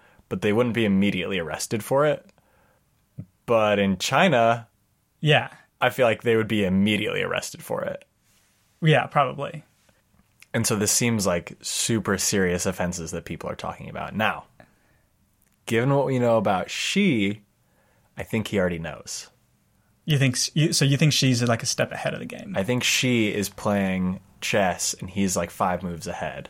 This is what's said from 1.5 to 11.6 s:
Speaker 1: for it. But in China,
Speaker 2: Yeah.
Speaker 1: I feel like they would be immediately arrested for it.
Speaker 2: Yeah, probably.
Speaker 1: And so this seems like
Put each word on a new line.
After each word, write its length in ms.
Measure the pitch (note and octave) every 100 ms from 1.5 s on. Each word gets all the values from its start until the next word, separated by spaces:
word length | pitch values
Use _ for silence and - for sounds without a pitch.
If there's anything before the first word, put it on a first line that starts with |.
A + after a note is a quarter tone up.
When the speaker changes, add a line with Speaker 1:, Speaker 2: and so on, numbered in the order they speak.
| D#2+ - A#2
Speaker 1:
for 220 | - C3+ D3+
it. 200 | C#3+ - _ _ _ _ _ _ _ _ - - _ -
But 320 | A2+ G#2+ G2+
in 200 | G2 F#2
China, 720 | - C3+ F#3 B2+ A2+ A#2 A2+ _ _ _ _ _
Speaker 2:
Yeah. 280 | D3+ C#3+ B2+ - _ -
Speaker 1:
I 100 | B2
feel 160 | - A#2+
like 160 | A2
they 140 | A#2+ A2+
would 120 | G#2+
be 160 | G#2+
immediately 580 | G2 F#2+ G2+ G#2 G#2 F#2+
arrested 400 | F2+ F2+ - -
for 200 | - -
it. 220 | - - - _ _ _ _ _ _ _
Speaker 2:
Yeah, 240 | D#3+ C#3 C3+
probably. 580 | D3 C3 C#3+ C#3 D3+ - _ _ _ _ _ _ _ -
Speaker 1:
And 140 | A#2+ A2+
so 100 | G#2+
this 140 | G#2
seems 340 | - B2 A2+ F#2+
like 300 | F2 D#2+ -